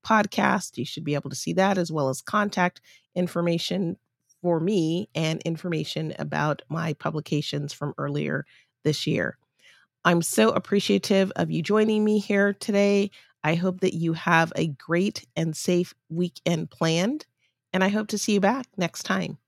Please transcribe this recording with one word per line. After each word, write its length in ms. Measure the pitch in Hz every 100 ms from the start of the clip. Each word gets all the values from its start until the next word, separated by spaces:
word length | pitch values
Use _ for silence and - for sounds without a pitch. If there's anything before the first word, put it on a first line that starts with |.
| -
podcast. 720 | 220 208 - - 180 - -
You 80 | 127
should 180 | -
be 120 | 151 147
able 160 | 135
to 40 | 131
see 180 | -
that, 260 | 170 190 196
as 120 | 170
well 180 | 160 135
as 120 | 131
contact 580 | - 208 208 190 180 - _ _ _ 180
information 840 | 175 175 170 170 - 180 175 - _ _ _ _
for 160 | 175 165
me 500 | 165 208 160 170 208 -
and 260 | 160 160
information 720 | 165 160 180 160 151 156 156 -
about 420 | 147 151 151 139 -
my 240 | 165 165
publications 800 | 147 165 156 - 147 - 143 143
from 220 | - 147 -
earlier 480 | 143 143 151 147 143 _ _ _
this 240 | 151 147 -
year. 320 | 123 64 - _ _ - _ _ _ 170
I'm 160 | 170
so 280 | 165 - 220
appreciative 840 | - - 202 - 196 - 196 190 -
of 120 | 165
you 140 | 160
joining 420 | 160 214 220 214 214
me 140 | 214
here 340 | 202 202 202
today. 560 | 196 - 202 202 202 202 - _ _
I 120 | 151 170
hope 260 | 185 185
that 140 | 185 170
you 180 | 165
have 400 | 160 - 165 165 -
a 120 | 160
great 580 | 139 - 170 202 - - -
and 220 | 165 151
safe 380 | - 175 180 - _
weekend 600 | 160 175 - - 165 -
planned, 560 | - 165 165 202 294 - _ _ _ _
and 100 | 185
I 60 | 190
hope 200 | 208 214
to 100 | 202
see 140 | -
you 80 | 202
back 260 | 196 262 247 -
next 260 | 175 -
time. 360 | - 180 165 151